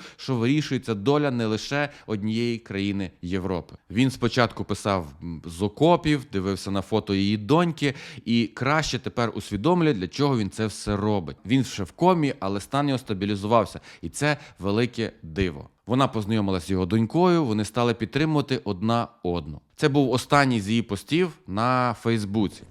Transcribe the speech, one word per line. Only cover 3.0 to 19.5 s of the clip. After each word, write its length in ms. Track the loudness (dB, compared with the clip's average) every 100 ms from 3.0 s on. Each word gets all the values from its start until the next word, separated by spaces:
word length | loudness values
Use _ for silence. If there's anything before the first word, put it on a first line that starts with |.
| -4 -8
Європи. 540 | -6 -4 -2 -4 -6 -16 _
Він 220 | 0 0
спочатку 520 | 0 0 2 2 0
писав, 440 | -6 -4 0 -2 -2 -10
м, 200 | -10 -10 -10
з 160 | -4
окопів, 640 | -4 2 4 4 4 -2 -2
дивився 400 | -4 -2 -4 -4
на 100 | -4
фото 340 | -2 -2 0 2
її 220 | 2 0
доньки 560 | 2 2 2 0 -4 -4 -12 -10 0
і 220 | 2 0
краще 520 | -2 0 0 0 -4
тепер 320 | -4 -2 -2 -4
усвідомлює, 580 | -6 0 2 4 4
для 140 | 2 -2
чого 300 | 0 2 2
він 120 | -2
це 160 | -2 -4
все 320 | -4 -2 0
робить. 400 | 0 0 -2 -10 0
Він 180 | 0
ще 200 | 2 -4
в 80 | -8
комі, 420 | 2 4 4 0 -2
але 200 | -4 -4
стан 260 | -2 -2 0
його 120 | -2
стабілізувався. 800 | -4 -4 -2 -2 2 4 2 -4 -18 -14
І 80 | -12
це 280 | -2 -2 -2 -6 -6
велике 520 | -2 0 0 -2 -6 -8
диво. 460 | -8 -2 -2 -2 -14 _ -4
Вона 200 | 0 2
познайомилась 600 | 0 -2 0 0 -2 -2
з 20 |
його 160 | -2 2
донькою, 600 | 2 2 4 4 4 2
вони 200 | 0 -2
стали 280 | 0 0
підтримувати 680 | 0 -2 -2 0 0 0 -4
одна 440 | -4 -4 0 0 -2 _
одну. 380 | -4 -4 -4